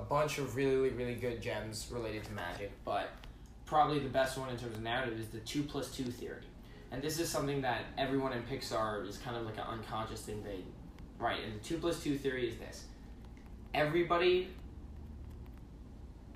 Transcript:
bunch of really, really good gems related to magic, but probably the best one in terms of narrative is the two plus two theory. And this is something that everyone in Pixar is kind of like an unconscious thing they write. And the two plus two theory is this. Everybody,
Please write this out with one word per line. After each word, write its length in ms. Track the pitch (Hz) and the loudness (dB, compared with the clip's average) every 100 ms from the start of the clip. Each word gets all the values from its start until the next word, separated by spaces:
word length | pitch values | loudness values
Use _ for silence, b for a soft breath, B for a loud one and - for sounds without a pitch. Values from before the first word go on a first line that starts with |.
| 107 | 4
bunch 300 | 147 151 147 | 4 4 2
of 180 | 131 120 | 0 4
really, 340 | 135 135 131 | 6 6 6
really 240 | 117 123 | 4 0
good 280 | 120 123 113 | 0 -2 0
gems 460 | 117 107 110 104 - | -2 -2 -2 -6 -4
related 320 | 120 110 107 | -2 -2 -4
to 80 | 101 | -4
magic, 400 | 104 87 92 101 - | -4 -4 -4 -6 -6
but 260 | 117 101 92 - - - - - - | 0 0 0 -6 -12 -14 -16 -14 2
probably 320 | 151 143 147 | 6 6 6
the 100 | 127 | 4
best 300 | 131 131 135 | 4 4 2
one 100 | 131 | -2
in 80 | 120 | -2
terms 200 | 120 107 | -4 -4
of 60 | |
narrative 360 | 113 123 127 110 | 0 0 0 -2
is 80 | 110 | -4
the 120 | 110 | -6
two 220 | - 147 | -2 0
plus 280 | 143 139 131 | 0 -2 -4
two 140 | - | -2
theory. 380 | 123 110 - - - - B B B | -4 -4 -6 -8 -12 -14 B B B
And 120 | 127 | -2
this 160 | 156 151 | 0 0
is 80 | 165 | 2
something 320 | 156 139 139 | 2 2 2
that 200 | 127 113 - - | 2 2 0 0
everyone 340 | 135 135 135 | 2 4 2
in 100 | 123 | 0
Pixar 640 | 113 101 - 120 107 104 98 | -2 -4 0 2 2 0 -4
is 120 | 104 | -6
kind 180 | 123 120 | -4 -2
of 80 | |
like 120 | 110 104 | -2 -4
an 60 | |
unconscious 580 | - 110 110 110 110 110 | -4 -4 -2 -2 -2 -4
thing 200 | - 104 | -6 -6
they 220 | 101 95 87 - - - - - | -4 -6 -8 -12 -12 -12 -12 -2
write. 240 | 117 - | 0 0
And 100 | 110 | -2
the 80 | 107 | -4
two 120 | - 165 | -2 2
plus 240 | 170 160 | 2 2
two 140 | 151 135 | 2 4
theory 320 | 135 127 117 | 2 2 0
is 80 | 113 | 0
this. 280 | - - - - - - - - - - - | -8 -10 -12 -12 -12 -12 -12 -12 -12 -12 -2
Everybody, 720 | - 151 170 165 170 180 180 - - - - - - - - - - - - - - - - - - - | 2 4 6 6 8 8 8 4 -6 -10 -10 -10 -10 -10 -10 -10 -10 -12 -12 -12 -12 -12 -12 -12 -12 -8